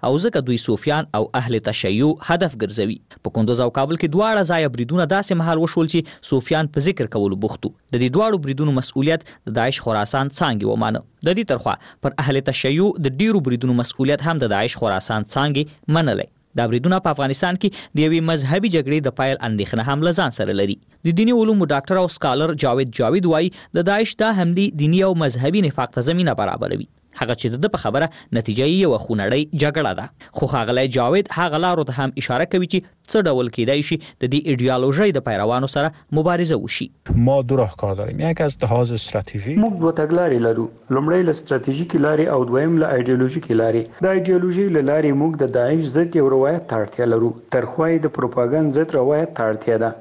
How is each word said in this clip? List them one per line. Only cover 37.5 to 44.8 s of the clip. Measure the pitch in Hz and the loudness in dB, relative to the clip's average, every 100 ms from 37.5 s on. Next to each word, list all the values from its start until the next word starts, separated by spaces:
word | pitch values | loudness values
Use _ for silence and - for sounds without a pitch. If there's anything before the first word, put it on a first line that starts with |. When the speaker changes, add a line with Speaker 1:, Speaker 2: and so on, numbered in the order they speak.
Speaker 2:
دو | 131 | 0
راهکار | 110 - 101 98 | 0 -2 -6 -4
داریم. | 104 117 160 | -6 -4 -4
یک | 165 151 | 0 -2
از | - | -2
لحاظ | 123 117 123 117 | 0 0 0 -2
استراتژی. | - 104 101 104 101 165 | -4 -6 -6 -8 -2 0
Speaker 3:
موږ | 220 190 | 0 2
دوه | 165 160 | 0 0
تګلارې | 151 170 175 127 117 | 0 2 2 2 2
لرو. | 113 113 - - 131 | 0 -2 -8 -4 0
لومړی | 151 175 175 | 2 2 2
له | 156 | 0
ستراتیژیکې | - 131 123 139 170 160 147 | -2 -2 -2 -4 -2 0 2
لارې | 156 160 139 | 2 2 2
او | 123 | 2
دویم | 127 156 165 | 2 2 2
له | 156 131 | 2 0
ایډیالوژیکې | 123 127 131 160 - 117 | 2 2 2 -2 0 2
لارې. | 113 113 113 - 185 | 2 2 -2 -2 0
د | 190 | 2
ایډیالوژۍ | 175 180 180 175 202 | 2 2 2 0 2
له | 160 | 2